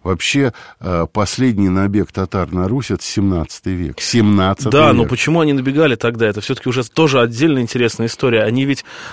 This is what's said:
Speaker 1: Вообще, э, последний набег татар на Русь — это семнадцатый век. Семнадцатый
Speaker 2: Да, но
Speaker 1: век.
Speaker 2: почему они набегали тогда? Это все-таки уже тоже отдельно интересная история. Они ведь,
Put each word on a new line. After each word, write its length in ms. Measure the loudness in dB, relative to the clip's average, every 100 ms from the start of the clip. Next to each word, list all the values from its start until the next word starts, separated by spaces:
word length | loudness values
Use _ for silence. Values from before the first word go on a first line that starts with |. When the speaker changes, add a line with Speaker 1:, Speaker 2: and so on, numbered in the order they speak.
Speaker 1:
Вообще, 500 | -4 -2 0 0 0 -2 -12 -12
э, 260 | -4 -2 -2
последний 560 | -2 -2 0 0 2 2
набег 420 | 2 0 0 -2
татар 420 | -4 -4 -4 -4
на 140 | -2 -2
Русь — 240 | -4 -4
это 120 | -6
семнадцатый 720 | -6 -2 0 0 -4 -8 -8
век. 260 | -6 -6 -8
Семнадцатый 720 | -2 2 4 4 2 0 0
Speaker 2:
Да, 200 | 4 4
но 100 | 4
Speaker 1:
век. 80 | 2
Speaker 2:
почему 300 | -2 0 0
они 120 | 2
набегали 420 | 0 0 0 2
тогда? 320 | 0 -2 0 0
Это 140 | -2
все-таки 280 | -4 -6 -4
уже 140 | -4
тоже 380 | -2 0 2 4
отдельно 400 | 2 2 0 2
интересная 480 | 0 0 0 0 -4
история. 340 | -2 0 2
Они 220 | 2 0
ведь, 200 | 0 -2 -6 -16 -18